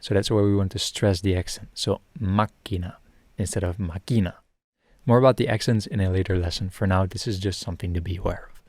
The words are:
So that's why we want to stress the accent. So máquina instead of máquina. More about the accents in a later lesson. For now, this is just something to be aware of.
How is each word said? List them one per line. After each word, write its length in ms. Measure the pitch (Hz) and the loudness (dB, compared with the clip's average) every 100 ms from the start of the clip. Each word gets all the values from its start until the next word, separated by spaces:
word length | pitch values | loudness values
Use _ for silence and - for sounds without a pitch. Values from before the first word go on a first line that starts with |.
So 140 | - | 2
that's 160 | 101 - | 0 2
why 100 | 110 | 2
we 120 | 101 | 4
want 180 | 101 95 | 2 0
to 60 | 101 | -2
stress 420 | - - 107 90 | -6 0 2 2
the 160 | 98 90 | 2 0
accent. 320 | 90 - 104 | -2 -8 -12
So 260 | - - 98 _ - | -8 -2 -4 _ -6
máquina 760 | 98 101 107 _ - 92 90 - _ _ _ - | 0 0 0 _ -8 -6 -6 -10 _ _ _ -6
instead 260 | 95 - | -4 -2
of 140 | 90 90 | -4 -4
máquina. 560 | 90 87 - 117 90 - _ _ _ _ _ _ | -6 -8 -2 0 0 -4 _ _ _ _ _ _
More 140 | - 120 | 2 6
about 180 | 131 120 | 6 4
the 120 | 117 | 0
accents 380 | 113 - 113 101 | 0 2 0 0
in 140 | 107 | 0
a 100 | 95 | 2
later 260 | 92 92 92 | 2 2 0
lesson. 340 | 87 - 92 | 0 -4 -6
For 160 | - 98 | -2 2
now, 200 | 92 95 | 2 2
this 200 | 107 - | -4 -6
is 120 | 95 | -2
just 220 | 98 90 | -2 -4
something 340 | - 87 90 | -8 -8 -4
to 60 | 85 | -4
be 160 | 85 90 | -4 -4
aware 320 | 90 87 - | -4 -6 -12
of. 120 | - | -20